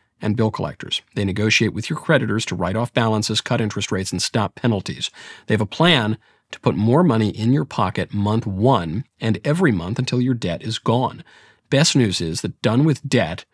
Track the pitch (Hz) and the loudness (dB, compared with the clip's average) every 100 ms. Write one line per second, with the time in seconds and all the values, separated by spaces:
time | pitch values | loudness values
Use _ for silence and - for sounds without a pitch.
0 | _ - 110 107 110 - 87 - - - | _ -8 -4 0 0 -2 -6 -8 -8 -8
1 | - - 98 92 107 101 110 104 - - | -6 -4 -2 0 2 2 0 -2 -6 -4
2 | - 151 - 107 - 92 90 107 120 - | 2 2 2 -2 -4 -4 -2 -2 -2 0
3 | 113 110 104 104 - 120 107 101 - 95 | 2 0 0 -2 -2 -2 -2 -4 -4 -4
4 | 95 90 - 117 104 - 123 101 - - | -4 -4 -2 -2 -4 -2 0 0 -4 -8
5 | - - - - - 107 107 - 170 147 | -10 -12 -20 -10 -2 0 0 2 4 4
6 | 107 107 _ _ - - - 80 110 139 | 2 -4 _ _ -20 -4 0 2 4 4
7 | 180 113 104 90 113 139 104 - 95 95 | 4 4 2 0 0 0 0 -2 -2 -2
8 | 90 101 101 113 113 95 120 120 85 92 | -4 -2 0 0 -2 0 2 2 0 -6
9 | - - 113 110 147 170 175 95 87 113 | -8 -6 -2 -2 -2 2 2 2 -2 -4
10 | 127 123 123 120 90 82 - 113 - 117 | -2 -2 0 -2 -4 -6 -6 -4 0 0
11 | 127 - - - _ _ - 131 - 139 | 0 -6 -20 -20 _ _ 0 2 4 4
12 | 113 85 82 80 - - 117 117 156 139 | 2 0 -4 -4 -8 -2 0 2 2 0
13 | 139 123 80 87 - | 0 0 0 -4 -14